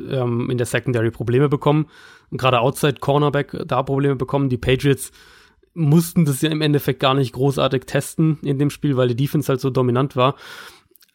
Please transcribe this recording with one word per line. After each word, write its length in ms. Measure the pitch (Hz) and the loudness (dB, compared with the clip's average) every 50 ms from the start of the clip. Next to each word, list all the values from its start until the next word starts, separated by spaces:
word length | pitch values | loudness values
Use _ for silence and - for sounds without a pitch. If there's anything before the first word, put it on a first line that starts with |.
| - - | -10 -6
ähm, 400 | 147 131 123 120 120 117 127 - | -4 -4 -2 -2 -2 -2 -2 -2
in 80 | 131 120 | -4 -4
der 80 | 120 | -4
Secondary 460 | - - 123 - - 120 117 110 117 | -2 -4 -4 -2 -2 -2 0 0 -2
Probleme 360 | - - 123 107 120 131 147 143 | -2 -4 -4 0 2 2 2 2
bekommen. 380 | 143 139 - 156 147 151 151 - - - - - - - _ _ | 0 0 0 2 2 2 0 -2 -8 -18 -20 -20 -20 -20 _ _
Und 80 | - 139 | -8 -2
gerade 200 | - 131 127 120 | 0 0 2 2
Outside 360 | 113 135 135 - - 147 131 - | 2 0 0 0 0 -2 -2 -2
Cornerback 540 | - - 139 147 147 143 135 143 139 - - - - 165 | -2 0 2 2 2 2 0 0 -2 -4 -8 -10 -6 -4
da 160 | 135 123 139 | -2 -2 -2
Probleme 320 | 139 135 135 143 139 139 | -2 -2 0 0 0 0
bekommen. 340 | 123 131 - - 139 139 135 | -2 -2 -2 -2 0 0 0
Die 80 | 127 113 | -2 -2
Patriots 540 | - 123 127 131 - 143 131 - - - - - - - - - - _ _ _ _ _ _ | 0 0 0 2 2 2 0 0 -2 -8 -16 -20 -20 -20 -20 -20 -20 _ _ _ _ _ _
mussten 500 | 175 160 143 147 175 165 170 - 175 165 | -2 2 4 4 4 4 4 2 2 2
das 160 | 143 139 135 | 2 2 0
ja 80 | - 156 | -2 -2
im 120 | 156 151 | 0 0
Endeffekt 380 | 156 147 147 139 - - 135 - | 0 2 2 2 2 0 -2 0
gar 140 | - 135 131 | 2 2 2
nicht 200 | 139 139 117 - | 2 0 -2 -2
großartig 500 | 127 131 143 135 147 135 131 135 131 - | -2 0 0 0 0 0 0 0 -2 -4
testen 540 | - - 143 - - - - 160 156 151 - | -4 -4 -4 -4 -4 -2 0 0 0 0 0
in 160 | - 147 143 131 | -2 -4 -2 0
dem 140 | 147 147 | 0 -2
Spiel, 260 | - - - 147 135 123 | -2 -2 -2 0 0 2
weil 120 | 127 123 | 2 0
die 60 | 120 | 0
Defense 320 | 120 139 143 - 156 131 - | 0 -2 0 0 -2 0 0
halt 140 | 135 127 | -2 -2
so 80 | - 139 | -2 -2
dominant 460 | 127 135 127 123 120 123 139 139 - | 0 0 0 2 2 2 0 0 0
war. 200 | 123 123 131 - - - - - - - - - - _ _ _ _ _ _ _ | 0 0 0 0 -2 -10 -20 -20 -20 -20 -20 -20 -20 _ _ _ _ _ _ _